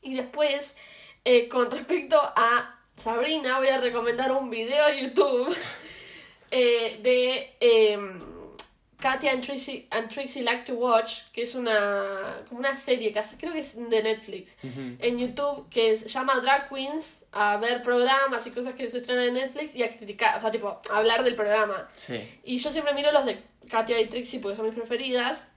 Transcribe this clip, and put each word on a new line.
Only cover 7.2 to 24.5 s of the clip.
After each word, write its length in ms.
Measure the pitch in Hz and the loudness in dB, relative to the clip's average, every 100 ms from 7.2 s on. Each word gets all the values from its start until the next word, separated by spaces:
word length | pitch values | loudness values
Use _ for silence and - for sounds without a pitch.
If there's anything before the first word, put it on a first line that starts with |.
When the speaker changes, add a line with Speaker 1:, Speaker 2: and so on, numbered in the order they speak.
| 247 262 - _ | 4 0 -6 _
Speaker 1:
em, 600 | 240 226 214 208 202 180 - 170 - - - _ _ _ | 6 8 8 4 -4 -10 -16 -16 -18 -18 -20 _ _ _
Katia 320 | 262 262 302 | -2 0 0
and 120 | 254 | 0
Trixie, 420 | 254 277 262 262 - | -4 -8 -8 -12 -6
and 180 | 220 226 | -6 -4
Trixie 340 | - 269 277 | -8 -8 -4
Like 220 | 240 247 | -2 -2
to 100 | - | -4
Watch, 560 | 247 247 226 226 - - | -2 4 4 2 -8 -12
que 100 | - | -8
es 120 | 233 | -6
una, 840 | 254 240 214 202 202 196 196 202 - - | -4 0 2 2 0 -4 -6 -8 -10 -14
como 120 | 240 | -4
una 140 | 269 277 | -4 -4
serie 360 | - 247 220 | -2 0 0
que 60 | 208 | -2
hace, 180 | 214 - | -6 -8
creo 160 | 320 | -8
que 60 | 320 | -6
es 140 | 277 220 | -8 -12
de 260 | 233 220 | 0 0
Netflix, 540 | 214 220 - 185 - _ | 2 -2 -6 -14 -16 _
Speaker 2:
Ujú. 340 | 135 127 131 123 | -14 -10 -12 -4
Speaker 1:
en 200 | 233 240 | -4 -2
YouTube, 500 | 247 247 285 285 - | -4 -2 -4 -4 -6
que 300 | 240 226 220 | 0 2 2
se 80 | 220 | -2
llama 320 | 262 262 262 | -4 0 0
Drag 280 | 247 277 285 | 4 2 2
Queens, 520 | 269 269 302 311 - _ | -6 -6 -6 -8 -18 _
a 240 | - 208 208 | 0 2 2
ver 260 | 226 240 | 0 -2
programas 640 | 240 247 247 269 269 247 240 | 0 2 4 4 2 -2 -6
y 40 | |
cosas 220 | 247 247 | -8 -8
que 140 | 247 247 | -8 -8
se 80 | 247 | -8
estrenan 260 | 240 247 247 | -2 0 2
en 80 | |
Netflix 400 | 247 262 262 302 | 0 -4 -6 -10
y 80 | 247 | -4
a 140 | 233 233 | -4 -4
criticar, 400 | 202 202 226 190 | -14 0 2 2
o 20 | |
sea, 100 | 214 | 0
tipo, 300 | 220 202 196 - | -2 -4 -8 -2
a 60 | 208 | 2
hablar 280 | 220 226 | 4 4
del 100 | 254 | 2
programa. 540 | 240 208 214 208 190 - - | 2 2 2 2 -2 -10 -16
Speaker 2:
Sí. 240 | - 240 - - | -10 -8 -8 -16
Speaker 1:
Y 140 | - 254 | -6 -4
yo 120 | 294 | -2
siempre 240 | 294 294 | -2 -2
miro 160 | 285 294 | 2 4
los 120 | 294 262 | 4 2
de 120 | - - _ - | -4 -10 _ -4
Katia 320 | 226 226 233 | -2 0 2
y 60 | 220 | 0
Trixie 320 | 240 247 262 | -2 -8 -8
porque 160 | 202 | -6